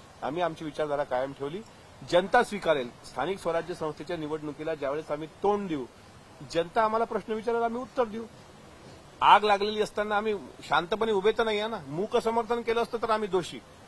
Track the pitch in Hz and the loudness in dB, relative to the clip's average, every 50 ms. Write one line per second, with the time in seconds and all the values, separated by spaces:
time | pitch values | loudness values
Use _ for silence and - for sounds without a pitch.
0 | - - - - - 123 147 175 180 165 160 - 165 151 147 - 156 151 143 143 | -20 -20 -14 -8 -6 -4 -2 0 -2 -2 -2 -4 -8 -8 -4 -4 -2 -2 0 -2
1 | 143 - 131 123 131 139 139 - 139 143 160 202 226 - - - - - - - | -2 0 0 -2 -2 -2 -6 -6 -8 -6 -6 -8 -12 -14 -20 -20 -20 -20 -20 -16
2 | - - 165 175 185 190 - 247 233 - 208 196 - 165 156 139 123 120 - - | -4 4 4 4 4 6 6 4 4 4 0 -2 2 2 2 2 0 -4 -8 -16
3 | - - - 127 135 170 196 190 - 175 165 165 170 165 180 160 165 156 151 - | -18 -10 -4 -4 -2 -2 -2 -4 -2 -2 -2 -2 -2 -4 -6 -6 -6 -6 -6 -8
4 | 156 - 175 160 156 147 156 156 151 151 139 - 151 160 160 151 139 135 143 156 | -8 -8 -6 -6 -4 -4 -6 -6 -6 -8 -8 -6 -6 -6 -4 -4 -2 -4 -4 -4
5 | 156 - 151 147 156 151 - - - 196 208 202 202 185 160 143 123 - - - | -4 -6 -6 -6 -6 -10 -8 -2 0 2 2 2 0 -2 -4 -4 -4 -8 -12 -20
6 | - - - - - - - - 151 120 - 165 170 170 - 240 220 220 214 226 | -20 -20 -20 -20 -20 -20 -20 -18 -12 -4 -2 -2 -2 0 2 2 2 4 2 0
7 | 233 220 233 208 - - 220 220 202 240 233 233 233 233 226 247 262 233 - 277 | 0 0 -2 -4 -4 -4 -6 -4 -2 -2 0 0 0 0 -2 -4 -8 -6 -2 -2
8 | 240 214 202 226 226 214 - - - - - - - - - - - - - - | -2 -2 -2 -10 -10 -12 -16 -20 -20 -20 -20 -20 -20 -20 -20 -20 -20 -20 -20 -20
9 | - - - - - 143 180 208 202 214 202 196 202 214 220 214 208 180 - 214 | -20 -14 -2 4 8 8 8 8 8 6 4 4 2 -2 0 -2 -2 -2 -2 -4
10 | 208 214 214 202 214 220 208 190 - - - - 147 - 147 151 170 170 220 202 | -2 0 0 0 0 0 -2 -4 -6 -12 -16 -12 -4 2 2 2 2 2 -2 0
11 | 226 226 214 190 185 220 220 226 226 220 214 208 208 226 226 196 147 135 143 160 | 0 2 2 4 4 2 4 2 0 0 0 -2 -2 -4 -6 -8 -8 -8 -4 -4
12 | 202 214 - 233 - 226 226 233 226 202 240 240 233 233 226 233 226 - - 226 | -2 0 0 0 2 2 0 0 0 0 -2 -2 0 0 0 0 0 -2 -2 -4
13 | 208 220 220 214 214 196 175 185 160 - 147 120 - - - - - | 0 0 0 0 0 2 0 0 0 0 -8 -12 -16 -18 -20 -20 -20